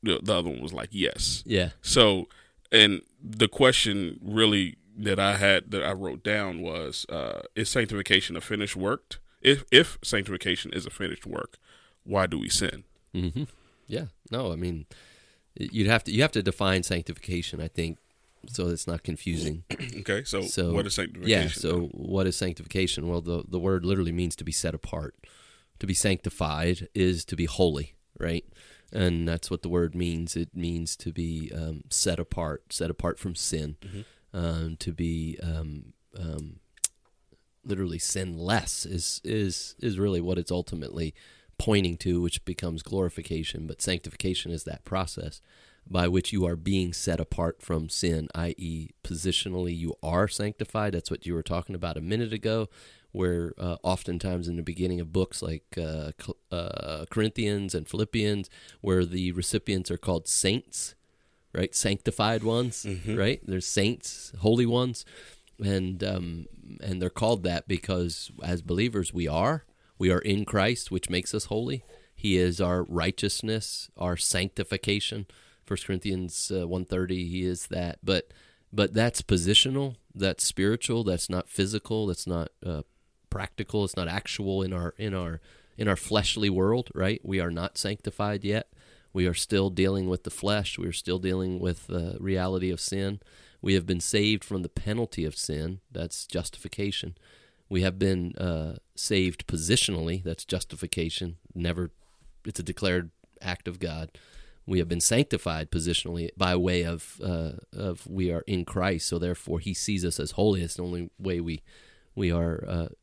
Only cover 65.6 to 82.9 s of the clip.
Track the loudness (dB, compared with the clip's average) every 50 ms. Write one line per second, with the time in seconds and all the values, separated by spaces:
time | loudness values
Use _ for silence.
65.6 | -2 0 0 0 0 -2 -4 -4 -2 -2 -2 -2 -4 -4 -6 -8 -10 -12 -16 -18
66.6 | -18 -18 -14 -8 -6 -4 -2 -2 -2 -2 0 2 2 2 2 2 0 0 -2 -2
67.6 | -2 -2 -2 -2 0 0 0 0 0 -2 -4 -6 -10 -12 -12 -8 -4 -2 -2 -2
68.6 | -2 0 0 2 2 2 0 0 -2 -2 -2 -2 -2 0 2 2 2 2 2 0
69.6 | -4 _ _ _ _ _ _ 2 4 4 4 4 4 2 0 0 0 0 2 4
70.6 | 4 4 2 0 -2 -4 -4 -4 -2 -2 -2 -2 -2 -2 -2 -4 -2 -2 -2 -2
71.6 | -2 -2 -4 -6 -8 -12 -20 -20 -20 _ _ -2 2 4 6 6 6 4 4 2
72.6 | 2 2 2 0 0 0 -2 0 0 0 0 0 -2 -2 -2 -2 -2 -2 -2 -2
73.6 | -2 -4 -6 -8 -8 -10 _ -4 -2 0 0 2 2 2 2 2 0 0 -2 -4
74.6 | -4 -2 -4 -2 2 2 2 2 0 -2 -4 -6 -8 -10 -14 -20 -20 -20 _ _
75.6 | _ -6 -6 -4 -2 -2 -2 -2 -2 -2 -2 -2 -2 -4 -4 -4 -4 -2 -2 -2
76.6 | -2 -2 -2 -4 -2 -2 -2 0 0 0 -2 -2 -2 -2 -2 -2 -2 -2 -2 -4
77.6 | -6 -6 -4 -4 -4 -4 -6 -4 -2 0 0 0 0 -4 -12 -20 -20 -20 _ _
78.6 | _ _ 0 2 2 2 4 2 2 2 0 -2 0 2 2 4 4 6 6 6
79.6 | 6 4 2 0 -2 -4 -6 -10 _ _ -4 0 0 0 2 2 0 0 2 2
80.6 | 4 4 2 2 0 0 0 0 2 2 0 0 0 -2 -2 -2 -4 -2 0 0
81.6 | 0 0 0 -4 -2 -2 -2 0 0 0 -2 -2 -2 -2 -2 -2 -2 -4 _ _
82.6 | -6 -6 -4 -6 -6 _